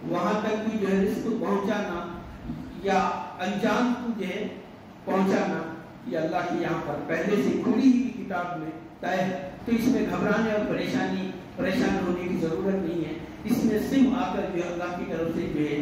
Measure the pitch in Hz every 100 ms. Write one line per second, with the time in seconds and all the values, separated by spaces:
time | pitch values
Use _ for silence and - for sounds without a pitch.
0 | 165 180 196 214 214 214 220 202 190 190
1 | - - 226 - 175 196 196 202 180 175
2 | 175 - - - - - - - 190 190
3 | 180 - - - 185 202 220 220 247 -
4 | - - 190 202 - - - - - -
5 | - 190 190 196 - 160 - - - -
6 | - 160 160 - - 165 160 165 - 143
7 | - 165 - 214 - - - 220 269 240
8 | - - 196 180 175 170 156 - - -
9 | - 185 190 185 - - - 226 247 226
10 | - 190 208 214 226 214 208 - - 185
11 | 190 190 190 - - - 185 233 196 190
12 | 175 175 180 165 160 165 190 190 165 170
13 | 151 156 - - - - 226 214 - 269
14 | 247 - - 196 190 175 175 175 175 175
15 | 175 165 165 165 170 151 147 143